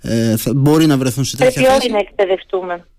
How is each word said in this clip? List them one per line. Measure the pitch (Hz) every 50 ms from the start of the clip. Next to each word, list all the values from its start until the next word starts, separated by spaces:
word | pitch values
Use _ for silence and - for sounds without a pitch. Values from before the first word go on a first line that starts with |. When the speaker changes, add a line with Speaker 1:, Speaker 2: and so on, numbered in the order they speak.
| _
Speaker 1:
ε, | - 110 117 113 113 110
θα, | 110 - 127 113
μπορεί | 139 135 147 151 160 160
να | 156 147 135
βρεθούν | 131 127 123 135 135
σε | - -
τέτοια | - 254 254 254
Speaker 2:
Πρέπει | 262 262 262 262
όλοι | 269
Speaker 1:
θέση. | 262 247 220
Speaker 2:
να | 208
εκπαιδευτούμε. | 196 - - - 202 185 190 185 - _ - 185 180 180 175 175 175 _ _